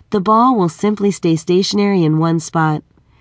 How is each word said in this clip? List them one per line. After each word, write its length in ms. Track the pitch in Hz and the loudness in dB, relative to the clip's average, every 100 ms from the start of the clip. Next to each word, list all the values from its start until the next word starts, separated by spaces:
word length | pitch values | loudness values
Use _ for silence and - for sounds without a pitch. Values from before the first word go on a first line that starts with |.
| - | -6
the 120 | 208 | -4
ball 360 | 180 220 247 233 | 2 2 2 2
will 140 | 175 | -2
simply 400 | - 208 214 202 | -2 -4 0 -2
stay 260 | 175 170 165 | -2 -2 -2
stationary 680 | - 180 196 202 202 190 | 0 0 0 -2 0 2
in 120 | 160 156 | 2 0
one 240 | 165 165 | 0 -2
spot. 420 | - 165 156 151 - _ _ _ | -2 -2 -2 -2 -8 _ _ _